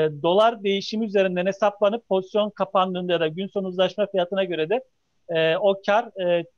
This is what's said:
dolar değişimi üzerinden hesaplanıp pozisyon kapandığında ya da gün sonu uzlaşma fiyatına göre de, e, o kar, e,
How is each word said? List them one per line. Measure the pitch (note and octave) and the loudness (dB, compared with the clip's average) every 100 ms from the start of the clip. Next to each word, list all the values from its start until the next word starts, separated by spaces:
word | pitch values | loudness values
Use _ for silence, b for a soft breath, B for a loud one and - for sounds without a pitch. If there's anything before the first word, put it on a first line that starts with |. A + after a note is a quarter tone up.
| D#3 D3+ | 2 0
dolar | E3 F#3+ A3+ A#3 | 0 4 4 2
değişimi | G3 G3 F#3+ G#3+ A3 | -2 -2 -2 -4 -2
üzerinden | G3+ F#3+ F3+ F#3 | 2 2 0 -2
hesaplanıp | F#3+ G#3 G3+ G3+ A3+ - | 0 0 2 0 0 -2
pozisyon | F#3+ F#3+ G#3+ G#3 | -2 0 -2 -2
kapandığında | - F#3+ G3 F#3+ F3+ F3+ | -2 -2 0 0 -2 -2
ya | E3+ | 0
da | D#3+ | 0
gün | D#3+ G3 | -4 -6
sonu | G#3 F#3+ | -6 -4
uzlaşma | F3+ F#3 F#3 G3+ | 0 0 0 -2
fiyatına | G3 F3 G3 | 0 -2 -2
göre | F#3+ E3 D#3 | -2 -2 0
de, | A3+ C4 _ _ _ - | -2 -4 _ _ _ -6
e, | E3 D#3+ E3 | 0 0 2
o | G#3 G3 - | 2 0 2
kar, | G3+ A#3+ F#3+ F3+ | 0 0 -4 0
e, | F3 E3+ | 0 -2